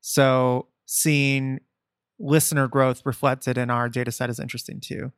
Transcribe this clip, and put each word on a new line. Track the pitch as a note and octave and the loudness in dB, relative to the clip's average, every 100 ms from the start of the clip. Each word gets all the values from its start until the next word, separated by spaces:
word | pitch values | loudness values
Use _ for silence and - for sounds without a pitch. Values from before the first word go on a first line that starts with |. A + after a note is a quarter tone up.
so | - - C3+ C3 B2+ B2+ - _ | -2 2 4 4 2 0 -4 _
seeing | - - D#3+ D3 C#3 C3+ C3+ C3 _ _ _ _ _ _ | -6 -2 2 2 2 0 -2 -6 _ _ _ _ _ _
listener | F#3 D3+ - D3 C3 | 2 2 4 0 0
growth | C#3 C3 B2 - | 2 2 2 -4
reflected | B2 C#3 C3+ - B2 | -2 0 0 -2 -2
in | B2 | 0
our | A#2+ A#2+ | 0 -2
data | A#2 A#2+ | -2 -4
set | - B2 | -4 -4
is | A#2 | -4
interesting | B2 B2+ - - | -8 -10 -10 -14
too. | - - C3 | -10 -8 -10